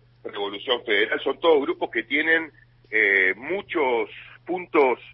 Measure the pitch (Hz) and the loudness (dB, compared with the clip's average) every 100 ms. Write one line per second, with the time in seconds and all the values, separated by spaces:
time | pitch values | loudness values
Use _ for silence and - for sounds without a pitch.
0 | _ _ - 104 101 101 - 120 - 101 | _ _ -14 -8 -6 -6 -4 -4 0 0
1 | 110 - 143 139 170 151 147 175 170 117 | 2 0 -4 0 4 4 2 -4 -6 -6
2 | - 147 160 165 156 - _ _ _ 110 | -4 -2 2 0 -2 -12 _ _ _ 0
3 | 101 98 92 98 143 196 - 165 131 117 | 2 4 2 -2 -6 -8 -6 -2 0 0
4 | 104 - - - - 180 175 156 131 113 | -4 -10 -20 -16 -8 -8 0 2 4 2
5 | - | -6